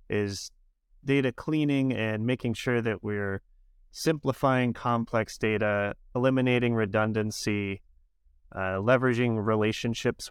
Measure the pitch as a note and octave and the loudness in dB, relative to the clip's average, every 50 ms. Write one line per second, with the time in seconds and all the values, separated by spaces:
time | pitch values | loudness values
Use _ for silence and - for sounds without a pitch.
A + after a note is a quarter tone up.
0 | - - G2 G#2 G#2 G2+ G2 - - - _ _ _ _ _ _ _ _ _ - | -8 -4 -2 -2 0 -2 -4 -8 -10 -14 _ _ _ _ _ _ _ _ _ -12
1 | - C3+ C#3 C#3+ C3+ B2+ - - - D#3 D#3 D#3 D3+ D3 C#3 C3+ C3+ C3 A#2+ G#2 | -2 0 2 2 2 0 -2 -4 -4 -2 0 0 2 2 2 2 2 0 0 -2
2 | A2 A2 A2 G#2+ A2 B2 C3 - - A#2+ A2 - - C3 A#2+ A#2+ A2+ A2+ G#2 F#2 | -2 -2 -2 -2 0 -2 -2 -2 -2 -4 -4 -2 -2 0 0 0 0 -2 -4 -4
3 | - G#2 G#2 G2+ G2+ G2 F#2+ F#2+ _ _ _ _ _ _ _ _ - _ - - | -4 -6 -4 -2 -2 -4 -4 -6 _ _ _ _ _ _ _ _ -20 _ -14 -4
4 | - E3 D#3+ D3 - C#3 B2+ - C#3+ C3+ C3 B2+ B2 A#2+ A2+ - - A#2+ A#2+ A#2 | -2 -2 -2 0 -2 -4 -2 0 0 2 2 2 2 0 -2 -2 -2 0 0 0
5 | A2+ - - A2 G#2+ - - - A#2 A2 A2 G#2 G#2+ G#2 G#2 G2+ G2+ G2+ - - | -2 0 0 -2 -2 -2 -4 -2 0 0 2 2 0 0 0 0 0 -2 -4 -8
6 | - - - B2 B2+ C3 C3 C3 B2+ B2+ B2 B2 B2 A#2+ A#2 A2+ A2 F#2+ G2 G#2+ | -14 -8 -4 0 2 2 2 4 2 4 4 4 2 2 2 2 0 2 2 0
7 | G#2+ A2 G#2+ A2 G#2+ G#2+ - - - A2 G#2 G#2 G2+ G2 G2 - _ _ _ _ | 2 2 0 0 -2 -2 -4 -4 -2 -2 -2 0 -2 -4 -6 -8 _ _ _ _
8 | _ _ _ _ _ _ _ _ _ - - F#2+ F#2+ F#2+ F#2+ F#2+ G2+ A#2 C3 B2 | _ _ _ _ _ _ _ _ _ -14 -8 -4 -4 -2 -2 0 2 4 4 4
9 | C3 B2+ A#2 A#2 B2 A#2 A2+ A2 G2+ A2 A2 G#2+ G#2+ A2 A2 - - A#2 A2+ - | 4 2 2 2 2 2 0 0 0 0 2 2 2 0 0 -2 -4 -4 -4 -2
10 | - B2 A#2 - - - | -2 -2 -2 -2 -10 -6